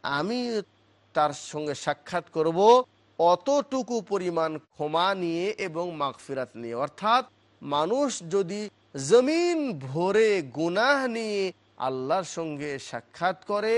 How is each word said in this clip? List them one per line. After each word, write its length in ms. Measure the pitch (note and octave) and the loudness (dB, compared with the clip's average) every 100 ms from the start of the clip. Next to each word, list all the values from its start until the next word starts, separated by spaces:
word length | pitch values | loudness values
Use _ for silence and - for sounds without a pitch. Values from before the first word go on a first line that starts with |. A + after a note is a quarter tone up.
| - C#3+ | -2 -2
আমি 200 | E3+ B3 A#3+ A3 G3 _ _ _ _ | -2 -4 -4 -4 -8 _ _ _ _
তার 180 | - D3+ C#3+ - | 0 0 0 -10
সঙ্গে 240 | D3+ D3+ C#3 | -8 -6 -4
সাক্ষাৎ 420 | - D3 - F3 E3 D#3+ | -4 -6 -4 -8 -4 0
করব 220 | D#3+ E3 G#3 B3 B3+ _ _ _ | 0 6 8 8 6 _ _ _
অতটুকু 800 | E3+ F3+ - C#4+ C#4 C4 A3+ A#3+ F#3 | 4 4 2 0 0 -4 -2 -4 -4
পরিমাণ 380 | G3+ F3+ E3+ D#3+ D#3 _ | -4 -2 0 -2 -4 _
ক্ষমা 320 | _ D3+ D#3+ F#3 G3 | _ -2 0 2 0
নিয়ে 240 | F3 E3 F#3 G#3+ F#3+ | -2 -2 -4 -4 -6
এবং 180 | D#3+ F3+ D#3+ | -6 -6 -4
মাগফিরাত 500 | C#3 B2 - C3+ B2 A2+ | -4 -6 -10 -8 -6 -8
নিয়ে। 160 | A#2 A#2 | -8 -4
অর্থাৎ 400 | C#3+ - G3+ A#3+ B3+ _ _ _ C#3+ | -6 -4 0 2 0 _ _ _ -4
মানুষ 360 | C#3+ D#3+ B3 C#4+ - E3+ | 0 0 0 0 -4 -4
যদি 260 | G3 F3+ G3+ G#3 _ _ C#3+ C3+ | -2 -2 -6 -8 _ _ -10 4
জমিন 480 | A3+ B3+ D#4+ F4 E4 C#4 E3 C3 | 6 6 2 2 0 -2 -6 -6
ভরে 400 | C#3+ F3+ G3+ A3 G3 C#3 B2+ | -2 2 4 4 2 -2 -2
গুনাহ 400 | E3 F3+ B3 C#4+ C4 A3+ | -2 2 2 2 0 -4
নিয়ে 260 | A3 G3+ F#3+ - _ _ C3 | -4 -2 -4 -6 _ _ -6
আল্লাহর 420 | C3 C3 F3+ E3+ - | -4 -2 -2 -2 -8
সঙ্গে 340 | E3 D3 D3 C#3 - | -8 -6 -8 -8 -10
সাক্ষাৎ 500 | A#2+ - - F3 F#3 - | -12 -14 -4 -4 -4 -4
করে 220 | G#3 A3 | -4 0